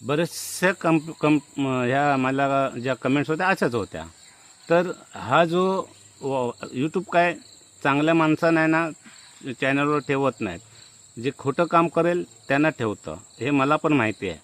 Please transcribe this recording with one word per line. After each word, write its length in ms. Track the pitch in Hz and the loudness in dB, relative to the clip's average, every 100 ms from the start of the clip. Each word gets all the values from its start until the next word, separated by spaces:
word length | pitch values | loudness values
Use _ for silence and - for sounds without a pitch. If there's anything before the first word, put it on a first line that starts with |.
बरेचशा 680 | 110 147 170 - - - 180 | -2 -2 -2 -6 -12 -2 -2
कंप-, 400 | 190 170 160 156 156 | 0 0 0 0 -4
कंप-, 380 | 151 151 - - | 0 0 -2 -6
म-, 240 | 139 127 | -2 -2
ह्या 320 | 123 135 147 139 | 0 0 2 2
मला 520 | 131 135 139 139 135 127 | 0 0 0 0 0 -4
ज्या 120 | 120 | -6
कमेंट्स 360 | 127 131 139 143 | -4 0 0 0
होत्या 180 | 160 185 | -2 0
अशाच 280 | 190 175 120 | 0 0 -2
होत्या. 280 | 95 80 82 - - - - - - | -6 -10 -14 -18 -20 -20 -20 -20 0
तर 240 | 165 180 - - | 0 0 -6 -14
हा 300 | - 101 139 170 | -14 0 2 4
जो 180 | 170 185 190 - - - - | 2 -2 -2 -6 -14 -20 -12
व-, 300 | 139 135 123 - - 123 | -6 -4 -4 -6 -10 -4
YouTube 340 | 147 185 175 | -2 -4 0
काय 200 | 175 175 151 - - - - | 2 2 0 -10 -20 -20 -6
चांगल्या 300 | 143 139 156 | 0 2 2
माणसांना 460 | 165 156 156 170 165 | 4 4 2 2 2
आहे 100 | 160 | 2
ना 200 | 160 165 156 - - - - 135 | 0 -2 -8 -20 -20 -20 -16 -12
चॅनलवर 460 | 120 135 139 143 147 | -4 -2 0 0 -2
ठेवत 420 | 139 139 139 - | 0 0 0 -2
नाहीत, 180 | 107 85 - - - - - - | -6 -8 -14 -20 -20 -20 -20 -8
जे 140 | 120 - | -6 -4
खोटं 280 | 139 135 170 | -6 -2 2
काम 220 | 170 170 | 4 2
करेल 360 | - 165 175 170 - - | 2 0 0 -4 -14 -2
त्यांना 220 | 139 156 | 2 2
ठेवतं, 460 | 151 113 101 - 80 - - | 0 -4 -4 -10 -14 -16 -8
हे 120 | 123 | -2
मला 240 | 143 135 151 | 0 2 2
पण 180 | 160 | 2
माहिती 360 | 139 110 104 95 | 2 0 -2 -8
आहे. 100 | 82 | -8